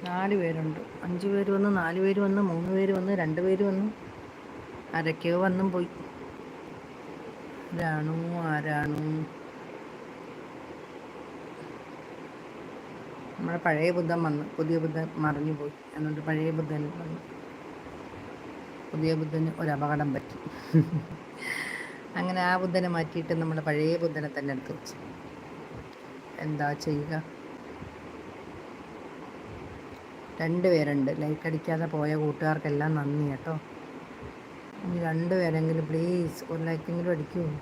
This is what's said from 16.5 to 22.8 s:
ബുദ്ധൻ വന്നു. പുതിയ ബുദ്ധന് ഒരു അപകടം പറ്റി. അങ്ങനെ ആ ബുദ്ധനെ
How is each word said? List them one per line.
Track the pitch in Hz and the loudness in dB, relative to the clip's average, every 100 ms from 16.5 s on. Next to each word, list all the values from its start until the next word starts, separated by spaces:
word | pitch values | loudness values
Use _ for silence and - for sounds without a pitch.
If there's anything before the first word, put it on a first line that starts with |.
| 160 | 0
ബുദ്ധൻ | 151 151 147 170 | 0 -2 -2 -6
വന്നു. | 165 165 - - - - - - - - - - - - - - - - - | -6 -8 -10 -14 -14 -14 -14 -12 -12 -12 -12 -12 -12 -12 -12 -12 -12 -12 -6
പുതിയ | 156 160 160 | 2 4 4
ബുദ്ധന് | 160 160 160 156 | 2 2 2 2
ഒരു | 160 143 | 0 2
അപകടം | 147 147 147 127 | 4 4 4 0
പറ്റി. | - - - - - 160 - 156 - - - - - - - - - - - 180 | -4 -10 -10 -10 6 6 6 2 -2 -10 -12 -8 -6 -4 -4 -6 -8 -10 -6 -2
അങ്ങനെ | 180 185 180 | 0 4 6
ആ | 185 | 4
ബുദ്ധനെ | 185 180 | 4 4